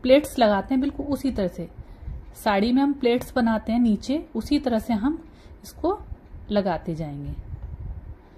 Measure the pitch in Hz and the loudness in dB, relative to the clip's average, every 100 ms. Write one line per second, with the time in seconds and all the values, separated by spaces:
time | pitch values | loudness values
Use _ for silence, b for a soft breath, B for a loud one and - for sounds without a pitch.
0 | 254 269 294 - 220 202 196 269 277 - | 8 6 6 2 4 4 2 0 0 -2
1 | 285 269 277 220 185 - 165 - B B | -4 -2 -2 0 -2 -4 -12 -14 B B
2 | B - - - - 202 220 247 277 277 | B -12 -14 -4 2 4 4 4 4 2
3 | 240 240 - - 226 220 220 226 240 202 | 2 2 0 0 2 2 0 2 4 2
4 | - 285 339 220 220 294 277 220 214 220 | 0 -4 -2 -8 0 0 2 0 0 0
5 | 247 320 - B B B - - - 403 | 0 -2 -8 B B B -18 -4 -2 -2
6 | - - - - - 208 196 160 - 160 | -6 -14 -14 -18 -2 -2 0 -4 -4 -6
7 | 156 143 143 - - - - - - - | -6 -8 -10 -10 -10 -12 -12 -12 -10 -12
8 | - - - | -14 -18 -18